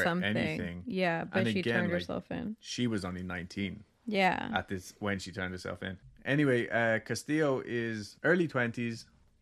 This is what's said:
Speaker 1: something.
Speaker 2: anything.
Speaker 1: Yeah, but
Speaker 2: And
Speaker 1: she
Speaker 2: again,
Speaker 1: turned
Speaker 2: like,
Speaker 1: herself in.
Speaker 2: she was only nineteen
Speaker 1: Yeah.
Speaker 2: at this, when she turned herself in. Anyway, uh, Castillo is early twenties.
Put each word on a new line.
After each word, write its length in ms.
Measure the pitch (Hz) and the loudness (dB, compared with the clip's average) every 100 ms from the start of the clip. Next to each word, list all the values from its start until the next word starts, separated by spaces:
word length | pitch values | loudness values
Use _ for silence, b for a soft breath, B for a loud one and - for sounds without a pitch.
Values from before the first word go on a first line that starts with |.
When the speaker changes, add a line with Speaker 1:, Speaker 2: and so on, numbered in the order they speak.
Speaker 1:
something. 320 | 175 170 104 - | 4 2 2 2
Speaker 2:
anything. 480 | 160 156 175 175 247 | 0 0 -4 -6 -6
Speaker 1:
Yeah, 360 | 185 180 165 | 0 0 0
but 160 | 175 190 | 0 0
Speaker 2:
And 60 | 220 | 2
Speaker 1:
she 60 | 202 | 2
Speaker 2:
again, 140 | 170 | 2
Speaker 1:
turned 140 | 117 175 | 2 2
Speaker 2:
like, 60 | 175 | 0
Speaker 1:
herself 280 | 180 - - | -2 -6 -6
in. 240 | - 208 220 | -6 -6 -8
Speaker 2:
she 280 | - - 123 | -8 -2 0
was 180 | 110 90 | 0 -2
only 180 | 90 | -6
nineteen 600 | 90 90 87 - 98 - - _ - | -6 -6 -6 -4 -4 -6 -14 _ -4
Speaker 1:
Yeah. 440 | 202 185 - - | 2 2 2 0
Speaker 2:
at 140 | 214 - | -2 -2
this, 260 | - - - | -6 -8 -6
when 200 | 104 98 | -2 -2
she 120 | 92 | -4
turned 200 | 87 92 | -4 -4
herself 280 | 90 95 90 | -4 -8 -6
in. 140 | 95 90 - - - | -8 -8 -14 -10 0
Anyway, 420 | 143 147 120 113 | 4 6 4 4
uh, 300 | 113 117 110 | 2 4 2
Castillo 600 | - 113 - 151 151 131 - | 0 -6 0 2 4 2 0
is 520 | 117 117 110 104 - | -2 -2 -4 -8 -2
early 240 | 143 180 165 | 2 4 4
twenties. 580 | 131 120 117 117 117 - _ _ _ | 2 0 0 -4 -4 -12 _ _ _